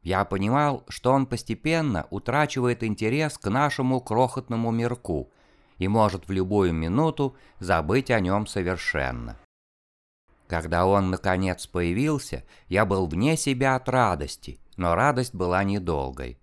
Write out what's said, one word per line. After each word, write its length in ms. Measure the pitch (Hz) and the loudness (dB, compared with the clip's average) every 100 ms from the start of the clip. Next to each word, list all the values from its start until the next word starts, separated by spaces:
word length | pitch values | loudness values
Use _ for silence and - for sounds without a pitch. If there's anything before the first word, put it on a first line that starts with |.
Я 220 | 82 92 | 0 0
понимал, 600 | 101 98 101 135 147 131 - | 0 0 2 2 2 -2 -8
что 220 | - 123 | -2 2
он 160 | 135 127 | 2 2
постепенно 800 | 120 - 110 151 165 156 90 - | -6 -6 -6 0 0 0 -2 -4
утрачивает 760 | 101 - 135 147 131 123 120 | -6 -2 0 0 0 0 0
интерес 540 | 117 104 110 139 156 - | -2 -2 0 0 -2 -4
к 120 | 101 | -2
нашему 500 | 123 147 139 127 127 | 0 0 0 0 0
крохотному 680 | 123 110 127 127 123 117 113 | 0 2 2 0 -6 -4 -2
мирку 640 | 113 117 120 - 76 - _ _ _ _ - | 0 -2 -4 -4 -4 -6 _ _ _ _ -4
и 100 | 92 | 2
может 400 | 110 107 90 90 | 4 4 2 -4
в 20 | |
любую 420 | 95 92 104 92 | -2 2 2 2
минуту 640 | 80 80 110 160 156 139 - - - | 2 0 2 0 0 -4 -4 -20 -12
забыть 540 | 92 85 78 120 131 | 0 0 2 0 2
о 80 | 113 | 0
нем 260 | 90 98 104 | 2 0 -2
совершенно. 920 | 101 90 90 - 76 65 60 58 - _ _ _ _ _ _ _ _ _ _ _ | -4 -4 -4 -4 -2 -4 -6 -10 -14 _ _ _ _ _ _ _ _ _ _ _
Когда 360 | 85 80 85 | -6 -2 2
он, 240 | 92 101 92 | 4 4 2
наконец, 580 | 90 98 92 92 87 - | 0 0 0 0 -2 -4
появился, 800 | 90 87 92 147 147 - - - - - | -2 0 0 0 -2 -6 -12 -14 -20 -2
я 160 | 92 | 0
был 220 | 107 98 87 | 2 0 0
вне 320 | 85 131 160 | 0 0 2
себя 360 | - 123 135 | -2 0 0
от 140 | 131 127 | 0 0
радости, 720 | 127 110 82 69 - - - - - | 2 2 0 -6 -10 -16 -18 -18 -4
но 180 | 87 | 0
радость 400 | 85 139 127 123 | 4 4 2 -4
была 300 | 92 90 90 | -4 0 2
недолгой. 760 | 98 101 87 76 67 65 62 60 | 0 -2 -2 -2 -4 -8 -12 -12